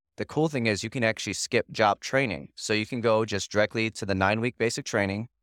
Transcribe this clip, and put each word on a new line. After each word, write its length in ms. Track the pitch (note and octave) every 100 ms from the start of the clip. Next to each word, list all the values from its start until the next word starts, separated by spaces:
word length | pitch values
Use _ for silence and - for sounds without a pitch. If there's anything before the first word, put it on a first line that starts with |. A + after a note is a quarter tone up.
| _ -
the 80 |
cool 240 | G#2 - D#3
thing 180 | C#3+ A2+
is 180 | G2+
you 60 | A2+
can 140 | C3
actually 280 | A2+ G#2+ -
skip 340 | F2+ - A#2+ -
job 300 | - G#2 G2+
training. 480 | - C3+ C3+ D#2 C#2
So 180 | - -
you 120 | G#2+
can 160 | G#2+ B2
go 240 | A2+ A2
just 260 | A2+ G2 -
directly 400 | G#2 G#2+ A#2 A2
to 120 | -
the 100 | G2
nine-week 440 | G2 F#2+ A2 B2 -
basic 260 | A#2 C#3
training, 440 | - A2 G2 G2 A#2 _